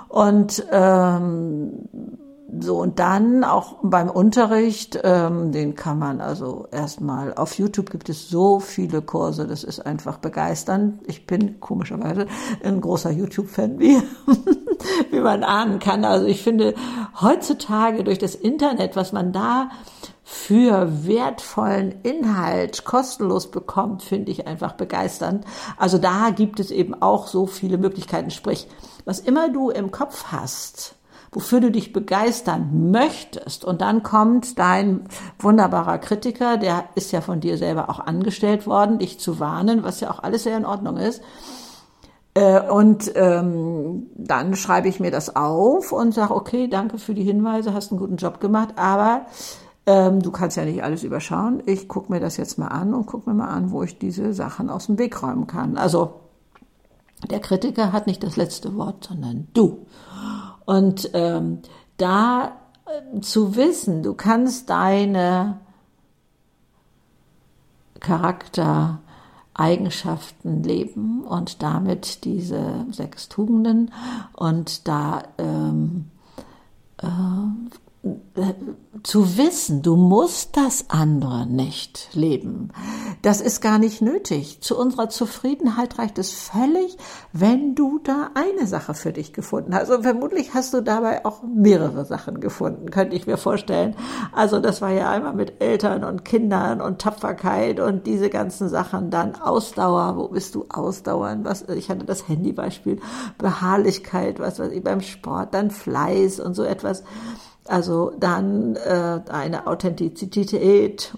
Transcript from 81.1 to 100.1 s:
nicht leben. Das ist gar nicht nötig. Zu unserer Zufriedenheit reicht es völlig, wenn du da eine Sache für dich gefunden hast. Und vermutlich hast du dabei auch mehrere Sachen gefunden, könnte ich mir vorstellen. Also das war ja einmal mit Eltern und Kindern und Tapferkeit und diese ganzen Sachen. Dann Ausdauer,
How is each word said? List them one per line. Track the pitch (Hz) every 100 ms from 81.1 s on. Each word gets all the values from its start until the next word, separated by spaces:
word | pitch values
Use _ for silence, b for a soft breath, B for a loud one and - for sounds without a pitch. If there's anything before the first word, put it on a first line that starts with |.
| 147 135 120 123
nicht | 127 139 - - - -
leben. | - 160 135 - - - B B 220 220 170
Das | 208 208
ist | - -
gar | 220 214
nicht | 220 214
nötig. | 220 370 - 147 139 -
Zu | - 247
unserer | 254 247 226
Zufriedenheit | - 226 - 262 285 285 214 247 -
reicht | 208 196
es | 190
völlig, | - - 202 262 349 359 - B B B
wenn | 160 202 262 285
du | 262 269 302
da | 277 277 294
eine | 262 359 392 214
Sache | 175 -
für | 147 165
dich | 151 151
gefunden | - - - 170
hast. | 190 -
Und | 247
vermutlich | 247 233 294 359 -
hast | 262 254
du | 254
dabei | 226 220 226 -
auch | 208 208
mehrere | 240 226 202 180 151 143
Sachen | 139 - - -
gefunden, | - - - - -
könnte | 196 185 175
ich | -
mir | 190
vorstellen. | - 208 - 170 196 214 B 262 220
Also | - 214 208
das | 220 190
war | 196
ja | 190 -
einmal | 202 -
mit | 196 202 -
Eltern | 226 214 208 196
und | - 180
Kindern | - 226 220 190 214 226
und | - 190
Tapferkeit | 214 208 - 180 185 196 220 185
und | 208 190 220
diese | 208 202
ganzen | 208 190 - 185
Sachen. | 170 180 190 175
Dann | 170 175
Ausdauer, | - - 226 214 - 185 175 175